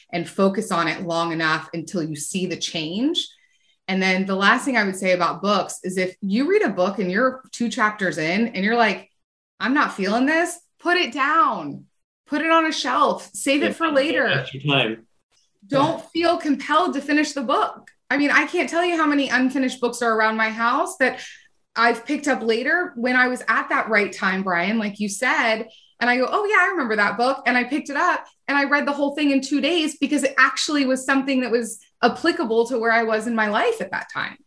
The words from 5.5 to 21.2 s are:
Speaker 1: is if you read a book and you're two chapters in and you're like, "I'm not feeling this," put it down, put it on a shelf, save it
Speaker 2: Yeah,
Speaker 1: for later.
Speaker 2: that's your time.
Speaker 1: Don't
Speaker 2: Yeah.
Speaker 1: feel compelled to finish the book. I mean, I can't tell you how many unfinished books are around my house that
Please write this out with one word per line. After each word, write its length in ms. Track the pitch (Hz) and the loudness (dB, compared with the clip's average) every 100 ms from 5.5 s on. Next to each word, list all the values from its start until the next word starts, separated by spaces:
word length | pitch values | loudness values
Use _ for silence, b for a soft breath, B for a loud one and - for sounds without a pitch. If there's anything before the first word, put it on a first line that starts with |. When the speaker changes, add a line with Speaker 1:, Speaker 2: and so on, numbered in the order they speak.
| 196 175 - | 0 0 -6
Speaker 1:
is 140 | 185 185 | -6 -2
if 180 | 185 - | -2 -4
you 280 | 196 214 294 | -2 0 2
read 120 | 415 | 2
a 80 | 330 | 2
book 300 | 180 185 196 | 0 0 0
and 120 | 180 | -2
you're 320 | 196 262 254 - | 2 0 -2 -10
two 180 | - 233 | -4 -4
chapters 480 | 254 214 - 180 156 | 0 -2 0 -4 -2
in 320 | 156 196 233 | 0 0 0
and 140 | 185 | 0
you're 140 | 202 240 | 0 2
like, 320 | 214 185 - _ _ _ _ - | 2 0 -8 _ _ _ _ -6
"I'm 140 | 208 | 0
not 220 | 285 220 - | 0 0 -2
feeling 300 | 190 226 269 | 0 2 2
this," 340 | 320 339 - _ _ | 2 0 -6 _ _
put 180 | 330 359 | 0 0
it 160 | 277 | 0
down, 720 | 277 277 320 294 202 147 143 - _ _ _ - | -2 0 2 2 0 -8 -12 -16 _ _ _ -6
put 160 | 302 | -2
it 80 | 320 | 2
on 160 | 330 320 | 2 2
a 60 | |
shelf, 580 | 302 269 285 254 - - | -2 -2 2 2 0 -6
save 280 | - 277 277 | -6 0 2
it 60 | 330 | 2
Speaker 2:
Yeah, 60 | |
Speaker 1:
for 180 | - 330 | 0 0
later. 360 | 277 294 311 226 | 2 2 2 0
Speaker 2:
that's 240 | 139 131 | 0 -4
your 120 | 135 | -6
time. 420 | 143 139 113 110 - _ _ _ _ _ 196 | 0 0 0 -4 -12 _ _ _ _ _ -2
Speaker 1:
Don't 320 | 269 302 330 | 0 2 0
Speaker 2:
Yeah. 60 | - | -6
Speaker 1:
feel 240 | 330 339 349 | -2 0 0
compelled 580 | 311 269 - 311 359 269 | 0 -2 2 2 2 -2
to 60 | |
finish 320 | 294 294 302 | 0 0 0
the 100 | 277 | -2
book. 480 | 233 370 - - - _ - | -2 0 0 -6 -20 _ -4
I 80 | 277 | 0
mean, 140 | 285 | 2
I 160 | 269 302 | 2 2
can't 220 | 349 254 | -2 -2
tell 140 | 330 | 0
you 140 | 349 339 | 0 2
how 80 | 302 | 2
many 240 | 285 254 | 2 2
unfinished 500 | 247 262 277 254 - | 2 2 0 -2 -2
books 220 | 240 240 | -4 0
are 140 | 240 220 | 0 2
around 200 | 220 220 | 2 2
my 140 | 220 | -2
house 480 | 220 233 277 370 - | 0 0 0 -2 0
that 220 | 254 - | 0 0